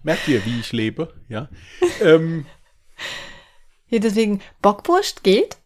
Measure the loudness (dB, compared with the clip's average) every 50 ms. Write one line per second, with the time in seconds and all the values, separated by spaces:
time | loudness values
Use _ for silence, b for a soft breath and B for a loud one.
0 | -2 -2 -4 -2 0 0 0 0 0 -2 -6 -6 -6 -6 -4 -4 -4 -4 -4 -6
1 | -10 -10 -10 -20 -18 -12 -10 -10 -10 -12 B B B B B B -2 -2 0 2
2 | 4 6 6 6 4 0 -6 -8 -10 -12 -20 _ _ _ _ _ _ _ -18 B
3 | B B B B B B B B B B B B B B _ _ _ _ -2 0
4 | 0 0 0 0 0 0 -2 -4 B B B B 0 0 0 2 0 0 2 2
5 | 0 -2 -8 -2 2 4 4 4 2 -2 -6 _ _